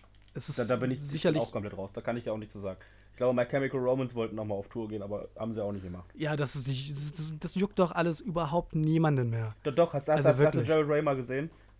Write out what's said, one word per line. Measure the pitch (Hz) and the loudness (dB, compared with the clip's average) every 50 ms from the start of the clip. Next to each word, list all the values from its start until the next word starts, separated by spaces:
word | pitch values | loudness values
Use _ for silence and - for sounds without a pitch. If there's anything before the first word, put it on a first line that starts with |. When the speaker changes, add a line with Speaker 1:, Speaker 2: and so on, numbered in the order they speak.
| - - - - - - - | -20 -20 -20 -20 -20 -14 -12
Speaker 1:
Es | 139 - - | -10 -10 -4
ist | - - | -2 0
Speaker 2:
Da, | 117 | 2
da | 110 127 | 2 2
bin | 117 127 127 | 2 2 0
ich, | 131 139 | -2 -2
Speaker 1:
sicherlich | 147 139 143 151 - 170 - 107 | -4 -6 -6 0 2 2 2 2
Speaker 2:
ich | 117 | 0
bin | - | -2
auch | - | -2
komplett | 110 101 101 98 95 | -6 -6 -6 -6 -8
raus. | 95 98 - | -8 -8 -10
Da | 117 | -8
kann | - 127 117 120 | -6 -4 -4 -4
ich | - | -4
ja | 117 107 | -4 -4
auch | 107 | -4
nichts | 107 101 - | -6 -10 -12
zu | 104 | -8
sagen. | 98 95 92 - - - - - - - | -8 -8 -8 -8 -14 -20 -20 -20 -20 -20
Ich | - - | -6 0
glaube, | 123 127 123 | 2 2 4
My | 123 120 | 4 2
Chemical | - - 139 135 127 139 131 | 0 0 0 0 0 -2 0
Romance | 123 127 131 135 131 120 120 | 0 2 2 2 0 -2 -2
wollten | 117 113 107 107 | -4 -4 -4 -4
nochmal | 107 107 107 104 98 | -6 -4 -4 -4 -4
auf | 101 - | -4 -6
Tour | - 120 110 107 | -8 -8 -6 -6
gehen, | 110 104 | -6 -6
aber | 101 101 104 98 - - - - | -6 -6 -6 -6 -8 -10 -10 -6
haben | 110 117 110 | -6 -4 -4
sie | 110 | -2
auch | 101 101 101 | -4 -4 -4
nicht | 98 92 | -6 -6
gemacht. | 90 87 90 87 - - | -8 -10 -10 -12 -16 -8
Speaker 1:
Ja, | - 156 147 151 143 | -6 -2 -2 0 0
das | 147 127 - | -2 -2 -2
ist | 143 120 135 | -4 -4 -4
nicht, | 135 127 135 147 | -4 -4 -4 -6
das, | 147 143 147 151 | -8 -8 -8 -8
das, | 147 - 156 156 156 151 | -8 -8 -8 -8 -8 -8
das | - 165 - | -8 -6 -2
juckt | 185 196 196 - - | 0 -2 0 2 2
doch | 185 156 | 2 2
alles | - 170 165 175 160 - | 2 0 0 0 0 -2
überhaupt | - 214 156 170 165 139 165 175 170 - - | -4 -4 -2 -2 -2 0 0 -2 -2 0 -2
niemanden | 156 156 156 160 160 165 151 147 127 120 117 | 0 2 4 4 4 4 4 4 4 2 0
mehr. | 113 113 113 110 107 - - | 0 -2 -2 -4 -6 -6 -6
Speaker 2:
Doch, | 151 123 | -2 2
doch, | 165 170 165 - | 4 2 4 2
hast, | 139 - - | -2 0 2
hast, | 151 151 | 2 6
Speaker 1:
Also | 139 156 | 6 6
Speaker 2:
hast, | 139 127 | 6 8
hast | |
du | 147 | 6
Speaker 1:
wirklich. | 156 - 165 117 131 | 6 6 4 2 4
Speaker 2:
Jared | 160 156 151 147 | 4 4 4 4
Raymer | 147 151 156 147 139 131 | 2 2 2 2 0 0
gesehen? | 123 123 127 135 156 165 - - - - - - | -2 -2 -4 -4 -4 -4 -8 -14 -20 -20 -20 -20